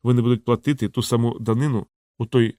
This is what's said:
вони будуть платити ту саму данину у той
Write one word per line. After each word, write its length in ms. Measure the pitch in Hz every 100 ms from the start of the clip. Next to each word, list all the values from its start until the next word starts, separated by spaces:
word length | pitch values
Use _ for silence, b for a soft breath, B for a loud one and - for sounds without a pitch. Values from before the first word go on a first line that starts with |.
вони 200 | 117 123
будуть 220 | 120 120
платити 440 | - 117 - 143 104
ту 140 | -
саму 360 | 110 120 117 -
данину 480 | 110 113 147 117 - _ _ -
у 80 | 113
той 320 | 131 113